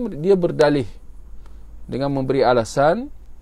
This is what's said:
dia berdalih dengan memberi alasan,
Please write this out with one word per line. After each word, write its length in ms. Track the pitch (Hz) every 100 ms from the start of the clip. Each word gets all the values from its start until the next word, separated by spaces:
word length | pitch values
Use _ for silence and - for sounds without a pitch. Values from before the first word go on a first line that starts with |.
| 233 147
dia 160 | 170 196
berdalih 480 | 170 143 147 143 113 - - - - - - - - -
dengan 240 | - 123 139
memberi 260 | 135 131 135 120
alasan, 680 | 123 110 - 143 202 285 - - -